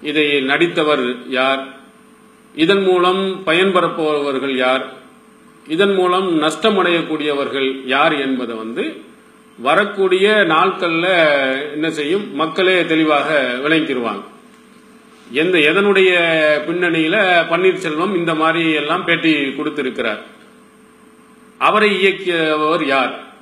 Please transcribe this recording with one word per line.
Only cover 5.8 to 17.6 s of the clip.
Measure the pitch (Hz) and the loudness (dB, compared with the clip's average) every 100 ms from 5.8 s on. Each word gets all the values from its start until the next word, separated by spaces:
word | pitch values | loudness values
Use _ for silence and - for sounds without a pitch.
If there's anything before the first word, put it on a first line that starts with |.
| 202 | 0
மூலம் | 190 180 180 190 160 | 2 0 0 0 0
நஷ்டமடையக்கூடியவர்கள் | 156 156 226 202 180 170 147 156 147 143 131 131 135 135 127 | 0 0 0 2 2 0 0 -4 -2 -2 -2 -2 -2 -4 -2
யார் | 135 156 | 2 2
என்பதை | 151 135 131 120 113 | 2 -2 -4 -4 -8
வந்து | 110 127 285 - - - - - - - | -8 -6 -8 -8 -18 -20 -20 -20 -20 -8
வரக்கூடிய | 120 165 202 196 190 185 202 | 0 0 0 -2 0 2 4
நாட்கள்ல | 214 180 156 185 180 180 165 175 185 156 143 135 135 147 | 4 4 2 2 0 -2 -2 0 4 4 4 0 -2 -6
என்ன | 147 160 | -4 -4
செய்யும், | 156 147 190 208 139 | -4 -2 -2 -4 -4
மக்களே | 160 - 185 185 165 | -4 0 2 2 2
தெளிவாக | 160 156 147 147 151 127 123 | 2 4 2 2 0 0 -2
விளங்கிக்கிருவாங்க. | 143 160 156 127 117 101 - - - - - - - - - - - | 0 0 0 -2 -4 -6 -12 -20 -20 -20 -20 -20 -20 -20 -20 -20 -8
எந்த, | 120 165 185 | -2 0 2
எதனுடைய | 147 175 202 190 185 180 170 160 151 151 151 | 2 2 2 4 4 4 2 2 2 0 -2
பின்னணியில | 170 180 165 156 202 190 175 160 | -2 -2 0 0 2 2 2 2
பன்னீர்செல்வம் | 170 | 2